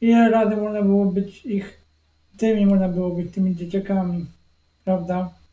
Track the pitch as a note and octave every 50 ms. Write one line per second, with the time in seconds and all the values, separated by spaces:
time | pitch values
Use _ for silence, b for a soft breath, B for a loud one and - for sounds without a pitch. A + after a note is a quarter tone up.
0 | A3+ A#3 A#3 A#3 A#3 A3+ A3+ A3+ A3 G#3 G#3+ G#3 G#3 G#3+ G#3 G#3+ G3+ G3 G3 G3+
1 | G3+ F#3+ F3+ G3 G3 - - - _ C4+ G#3 G3 - - - _ _ _ _ _
2 | _ _ _ _ _ _ _ - A3+ A3 A3 G#3+ G3+ G3+ G3 F#3+ F#3+ F#3 F3 F3
3 | F3+ F3+ F3 F3 F3 - - G3+ F#3+ F#3 F3+ E3 F3 E3+ F3+ G3 F#3+ - G3 F#3+
4 | F#3 F3+ F3 F3 E3+ - - _ _ _ _ _ _ _ _ _ _ F#3+ F#3 F3+
5 | E3+ E3+ F3+ F3+ F#3 F3 - _ _ _